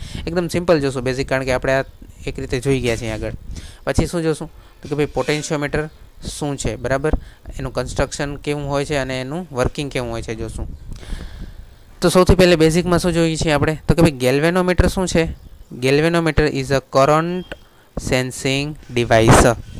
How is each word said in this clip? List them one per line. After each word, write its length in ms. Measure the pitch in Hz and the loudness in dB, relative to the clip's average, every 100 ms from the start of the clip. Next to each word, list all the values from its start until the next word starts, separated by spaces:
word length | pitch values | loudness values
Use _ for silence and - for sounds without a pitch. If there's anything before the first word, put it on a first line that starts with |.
| - - - | -10 -8 -4
એકદમ 200 | 170 170 | -2 -2
simple 320 | 170 175 160 | -2 2 2
જોશું 240 | 139 131 | 2 -2
basic, 260 | 123 127 135 | -4 -4 -2
કારણ 140 | 131 | -2
કે 100 | 131 | 0
આપણે 200 | 127 131 | -2 0
આ 80 | 135 131 - - - - | 0 -2 -10 -20 -12 -10
એક 120 | - | -8
રીતે 200 | 135 127 | -4 -4
જોઈ 200 | 135 131 | 0 0
ગયા 160 | 120 113 | 0 -2
છીએ 160 | 113 | -4
આગળ. 220 | 110 110 - - - - - | -6 -6 -8 -12 -12 -12 -12
પછી 220 | - 139 160 | -4 -2 0
શું 180 | 175 | 0
જોશું? 280 | 160 151 160 - - - | -2 -2 -6 -14 -20 -18
તો 60 | - | -8
કે 60 | 147 | -2
ભાઈ 100 | 147 | -2
potentiometer 840 | - 131 151 147 151 143 147 156 - - - - - | -2 -2 -2 -2 -4 -2 -4 -6 -10 -20 -14 -12 -6
શું 200 | 147 139 | -6 -4
છે, 180 | 123 110 | -4 -4
બરાબર? 380 | 120 135 151 - - - - - | -2 0 0 0 -2 -18 -14 -8
એનું 140 | 131 | -6
construction 640 | - 127 - 139 - 143 143 | -6 -4 -2 -4 -4 -6 -6
કેવું 340 | - 147 143 | -6 -4 -2
હોય 160 | 143 143 | -2 -2
છે 100 | 147 | -4
અને 260 | 131 131 | -4 -6
એનું 260 | 127 160 170 | -6 -8 -8
working 400 | 127 127 - 143 | -2 -2 -2 -6
કેવું 200 | 131 123 | -4 -6
હોય 100 | 117 | -6
છે 140 | 110 113 | -8 -8
જોશું. 320 | 113 - - - - - - - - - - - - - - - | -8 -8 -10 -10 -12 -14 -10 -10 -10 -12 -14 -16 -20 -20 -20 -2
તો 80 | 175 | 2
સૌથી 260 | 185 180 180 | 4 6 6
પહેલે 200 | 180 165 | 6 8
બેઝિકમાં 440 | 160 165 175 170 | 6 4 2 2
શું 140 | 180 | 2
જોઈએ 220 | 165 165 160 | 2 0 0
છીએ 160 | 160 | 0
આપણે? 260 | 147 151 151 - | 2 2 -2 0
તો 60 | 143 | 4
કે 60 | |
ભાઈ 100 | 170 | 4
galvanometer 760 | 131 127 139 160 185 180 175 180 | 4 2 4 2 2 2 2 2
શું 200 | - 180 | 2 0
છે? 180 | 170 165 - - - - 113 | 2 0 -4 -14 -20 -18 -4
Galvanometer 720 | 131 143 165 170 160 147 151 | 2 4 4 2 2 2 0
is 160 | 139 127 | 0 0
a 160 | 135 - 135 | -2 0 4
current 480 | 139 151 170 180 170 - - _ _ - - | 6 4 2 -4 -8 -14 -18 _ _ -10 -2
sensing 680 | 127 127 - 139 135 143 156 - 120 | -2 -2 -4 -2 0 -2 -8 -6 -2
device. 600 | 117 113 113 - 131 113 - - | 4 6 8 8 6 4 -4 -12